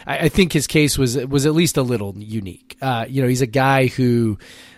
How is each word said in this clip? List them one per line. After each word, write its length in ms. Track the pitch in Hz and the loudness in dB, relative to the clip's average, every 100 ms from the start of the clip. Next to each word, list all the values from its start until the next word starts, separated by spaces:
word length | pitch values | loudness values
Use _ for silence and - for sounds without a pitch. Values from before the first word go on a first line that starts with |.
| - | -8
I, 120 | 143 | -2
I 80 | 160 | 0
think 240 | - 180 | 2 2
his 140 | 160 - | 0 0
case 280 | 160 147 - | 2 2 2
was, 180 | 131 127 | 0 -2
was 300 | 131 139 143 | -2 0 2
at 80 | |
least 220 | 156 170 - | 2 2 0
a 60 | |
little 320 | 123 120 101 98 | -2 -2 -6 -10
unique. 600 | 107 110 95 87 - - | -10 -8 -8 -14 -20 -8
Uh, 260 | 135 117 113 | -4 -4 -4
you 140 | 135 | -2
know, 60 | 127 | 0
he's 140 | 127 | 0
a 40 | 131 | 0
guy 400 | 135 131 135 131 | 2 2 2 2
who, 520 | - 123 117 113 101 - - - | 2 2 2 0 -2 -10 -20 -20